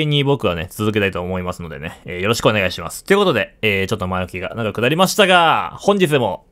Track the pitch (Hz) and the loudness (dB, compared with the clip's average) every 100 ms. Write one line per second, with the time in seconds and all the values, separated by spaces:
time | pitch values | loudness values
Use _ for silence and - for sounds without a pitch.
0 | 151 147 139 139 104 85 87 - 107 107 | 2 2 2 2 0 -2 -6 -4 -2 2
1 | 98 92 90 92 90 90 85 71 78 - | 0 -2 -4 -4 -6 -8 -10 -12 -12 -12
2 | - 90 98 113 131 107 92 90 82 - | -12 -4 -2 0 2 2 0 -4 -10 -6
3 | - 196 190 120 98 _ 110 98 95 104 | 0 2 2 0 -2 _ -2 0 -2 -4
4 | 92 92 90 92 90 - 87 101 120 160 | -4 -4 -4 -8 -8 -6 -6 -2 0 2
5 | 185 - 190 180 165 120 90 - - 202 | 2 4 4 6 4 2 -2 -4 0 2
6 | 175 147 110 82 _ | 2 2 0 -4 _